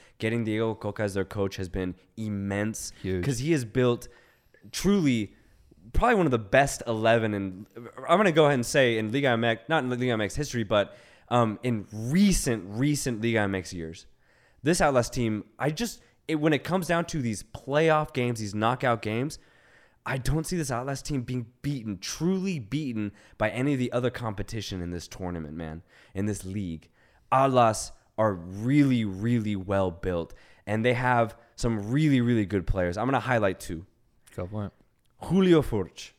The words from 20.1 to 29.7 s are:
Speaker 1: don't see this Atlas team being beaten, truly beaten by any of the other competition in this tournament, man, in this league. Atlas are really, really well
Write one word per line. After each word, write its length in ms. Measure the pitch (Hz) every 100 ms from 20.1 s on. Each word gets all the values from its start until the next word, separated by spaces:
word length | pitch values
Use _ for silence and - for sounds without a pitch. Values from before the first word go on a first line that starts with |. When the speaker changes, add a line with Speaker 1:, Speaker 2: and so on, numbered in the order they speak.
| 139
Speaker 1:
don't 280 | 123 147 156
see 120 | 180
this 140 | 143
Atlas 300 | 120 131 135
team 200 | - 147
being 240 | 120 127 117 _
beaten, 380 | 143 143 110 95
truly 600 | - - 165 190 190 170
beaten 540 | 101 135 147 113 104 - - -
by 120 | 107
any 220 | 107 135
of 60 | 139
the 120 | 123
other 160 | 123 123
competition 720 | 120 117 101 101 110 98 95
in 100 | 87
this 160 | 87 -
tournament, 480 | - 92 87 76 78
man, 280 | 80 80 - _ _
in 120 | 95 101
this 180 | 101
league. 460 | 92 98 95 80 - _ _ _ _
Atlas 640 | 131 135 127 113 107 - - _ -
are 160 | 107
really, 720 | 92 85 98 113 147 143 123 107
really 500 | 95 113 120 107 104
well 340 | 95